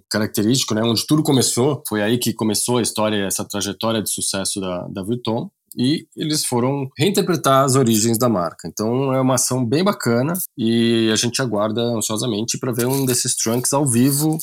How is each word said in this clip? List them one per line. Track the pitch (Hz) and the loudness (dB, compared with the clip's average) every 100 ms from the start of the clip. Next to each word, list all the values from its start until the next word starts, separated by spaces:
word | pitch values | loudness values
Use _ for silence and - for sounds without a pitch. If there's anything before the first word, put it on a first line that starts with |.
| - | -6
característico, | 104 107 - 107 131 - | -4 -2 0 0 0 0
né, | 107 | 0
onde | 113 110 - | 0 0 2
tudo | 156 | 0
começou. | 156 135 120 - 139 135 - | 4 2 2 2 0 0 -2
Foi | 107 | 0
aí | 104 123 | 0 0
que | 123 | -2
começou | 98 107 101 - 123 | -2 -2 0 0 0
a | |
história, | 101 - 107 104 98 | 0 0 0 0 -2
essa | - | -4
trajetória | 98 101 101 92 110 113 | -6 -6 -6 -4 -2 -2
de | 92 | -2
sucesso | - - 98 92 101 | -4 -4 -4 -4 -4
da, | 95 90 90 | -4 -6 -6
da | 98 | -8
Vuitton. | 95 123 113 113 180 _ _ - | -6 -6 -4 -4 -6 _ _ -2
E | 123 160 - - | 0 0 -4 -6
eles | 160 156 - | -4 -2 -2
foram | 123 127 143 135 - | 0 0 -2 -6 -2
reinterpretar | 180 202 175 160 139 135 135 | 0 2 0 0 2 4 4
as | |
origens | 131 117 110 113 113 | 4 4 4 2 2
da | 123 | 2
marca. | 98 82 - 85 | 2 -2 -6 -12
Então | - 107 127 139 | -6 -2 0 0
é | 131 | 2
uma | 131 | 2
ação | 131 - 127 120 | 2 0 0 0
bem | 143 | 2
bacana | 196 - 120 117 139 180 - - | 0 0 0 2 0 -2 -6 -2
e | 113 117 117 117 113 | 2 4 4 4 4
a | 107 | 2
gente | 113 - | 0 0
aguarda | 127 104 107 117 | -2 0 0 0
ansiosamente | 120 113 104 110 127 104 117 - | -2 -2 -4 -4 -2 -2 -4 -4
pra | 131 | -4
ver | 113 123 | -2 0
um | 139 131 | 0 0
desses | 123 - - | 0 0 -2
trunks | 113 120 - | 0 0 0
ao | 139 | 0
vivo | 147 117 135 139 156 160 | 2 4 4 4 0 -2